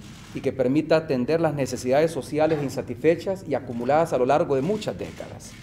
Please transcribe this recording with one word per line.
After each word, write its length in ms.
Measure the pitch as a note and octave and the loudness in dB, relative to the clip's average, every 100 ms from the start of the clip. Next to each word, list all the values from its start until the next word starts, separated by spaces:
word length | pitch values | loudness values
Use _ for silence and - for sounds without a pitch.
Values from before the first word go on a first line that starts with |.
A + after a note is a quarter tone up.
| - - - | -16 -18 -12
y 60 | - | -6
que 120 | C3+ | -4
permita 440 | B2+ B2+ D3 D3+ D#3+ | 0 2 2 4 2
atender 440 | D#3+ B2+ A#2+ D#3+ | 2 0 2 2
las 140 | D#3+ | 2
necesidades 560 | D3 B2+ A2 B2 C#3 D#3+ | 0 -2 -2 2 4 4
sociales 520 | D3 A#2+ D3 D#3+ D3+ | 0 -4 0 2 2
insatisfechas 800 | C#3 B2 A2+ A#2 D3 E3+ G3+ F#3+ D#3 | -2 -4 -6 0 2 2 0 -4 -2
y 80 | |
acumuladas 580 | B2+ - A#2 B2 D3+ D#3+ | -4 -4 -4 2 2 4
a 60 | C3+ | 2
lo 80 | B2 | 4
largo 300 | D3 D#3+ C3+ | 4 4 0
de 60 | |
muchas 360 | D#3 G#3+ - F#2 | 0 -2 -4 -8
décadas. 540 | F2 - - - - - | -10 -12 -14 -14 -16 -18